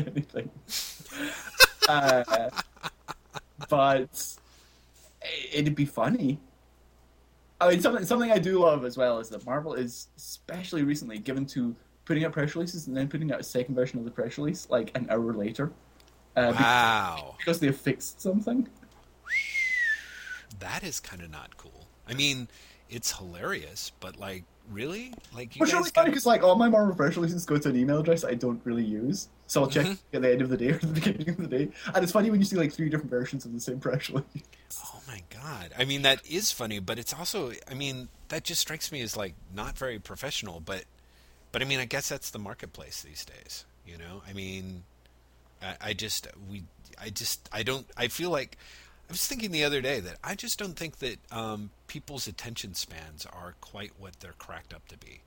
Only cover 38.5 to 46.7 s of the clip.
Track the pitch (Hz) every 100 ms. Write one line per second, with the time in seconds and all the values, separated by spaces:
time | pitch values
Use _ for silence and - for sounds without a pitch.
38.5 | 165 - 156 - 147 113 107 98 78 82
39.5 | 95 123 - 131 110 - 95 139 - 107
40.5 | 85 80 95 - _ _ _ - - _
41.5 | 117 131 135 120 139 - 139 - 113 101
42.5 | 120 - - - - 69 76 - - -
43.5 | - - _ - 85 85 98 95 98 95
44.5 | 95 92 92 90 _ _ _ _ _ _
45.5 | _ 95 - 107 107 110 - - - 98
46.5 | 101 85